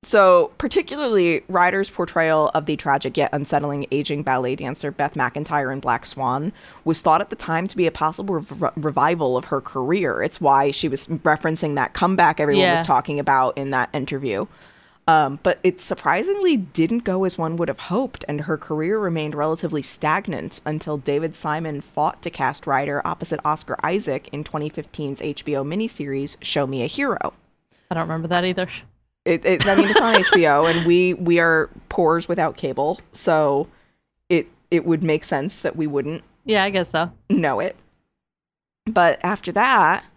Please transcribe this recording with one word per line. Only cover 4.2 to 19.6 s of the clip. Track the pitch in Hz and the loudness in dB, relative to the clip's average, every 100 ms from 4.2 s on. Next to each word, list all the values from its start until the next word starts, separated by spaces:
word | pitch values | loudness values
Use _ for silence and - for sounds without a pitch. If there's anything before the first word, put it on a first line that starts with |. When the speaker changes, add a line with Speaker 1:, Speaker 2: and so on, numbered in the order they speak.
Speaker 1:
ballet | 143 127 123 127 | -2 -2 -2 -4
dancer | 131 139 147 | -8 -8 -8
Beth | 139 139 | -4 -4
McIntyre | 135 127 - 151 151 131 | -2 -4 -4 -4 -2 -2
in | 135 | -4
Black | 127 117 - | -2 -4 -4
Swan | - 131 127 156 - - - | -6 -4 -2 -4 -10 -20 -8
was | - 160 | -2 0
thought | - 160 | 2 2
at | 202 | 0
the | - | -8
time | - 165 185 | -4 -4 -4
to | - | 0
be | 170 | -2
a | |
possible | - 156 170 196 170 | 0 -4 -2 -4 -4
rev-, | - - 160 - | -6 -4 -4 -2
revival | 151 139 147 170 139 127 | -4 2 2 2 0 0
of | 120 | -2
her | 139 | -6
career. | - 135 131 185 160 71 | -4 -6 -2 0 0 -2
It's | 98 - | -4 0
why | 147 135 143 | 2 4 2
she | 139 160 | 0 -4
was | 135 - | -4 -4
referencing | 160 165 151 165 160 156 143 | -2 2 2 0 -2 -2 -2
that | 156 | -2
comeback | - 175 190 165 156 | 0 0 4 4 4
everyone | 151 165 185 | 2 4 4
was | 170 | 4
Speaker 2:
Yeah. | |
Speaker 1:
talking | 165 131 - 143 | 2 0 0 -4
about | 143 135 127 - | 2 2 2 -2
in | 139 | -4
that | 131 123 | -2 -2
interview. | 147 127 139 135 98 - - - _ _ _ - | -4 -6 -6 -4 -4 -4 -10 -20 _ _ _ 2
Um, | 160 139 143 | 4 4 0
but | 180 180 | -2 2
it | 185 175 | 0 -2
surprisingly | - - 151 170 330 403 370 277 | -8 -4 0 0 0 0 2 0
didn't | 180 - 165 233 | -2 -2 0 0
go | 220 185 | -2 -2
as | 190 - | -2 -2
one | 160 170 | -4 -2
would | 160 | -4
have | - | -4
hoped, | - 180 269 - - | -4 -4 -4 -8 -8
and | 147 | -6
her | 147 156 | -4 -6
career | - 156 160 220 | -4 -4 -2 -2
remained | 196 165 151 151 | -2 -4 -4 -4
relatively | 151 160 | -2 -2